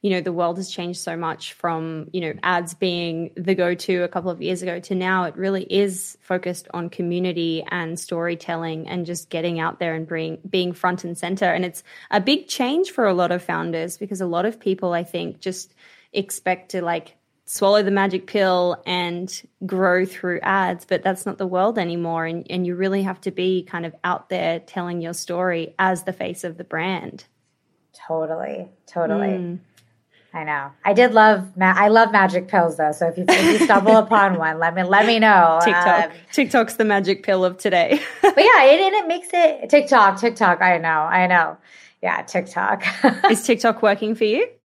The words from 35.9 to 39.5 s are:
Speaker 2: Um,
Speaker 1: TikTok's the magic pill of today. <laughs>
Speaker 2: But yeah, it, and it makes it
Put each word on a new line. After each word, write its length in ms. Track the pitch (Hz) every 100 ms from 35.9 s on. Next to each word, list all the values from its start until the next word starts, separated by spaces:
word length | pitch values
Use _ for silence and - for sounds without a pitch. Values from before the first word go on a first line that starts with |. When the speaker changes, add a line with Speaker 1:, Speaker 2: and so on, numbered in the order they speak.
| 170 165
Speaker 2:
Um, 60 | - -
Speaker 1:
TikTok's 440 | - 254 262 226 -
the 100 | 220
magic 380 | 202 185 196
pill 200 | 202 190
of 140 | 180 180
today. 420 | - 180 165 294 -
<laughs> 100 | -
Speaker 2:
But 160 | 403 392
yeah, 280 | 415 466 269
it, 140 | 320
and 140 | 381
it 140 | 415 339
makes 220 | 349 -
it 380 | 349 320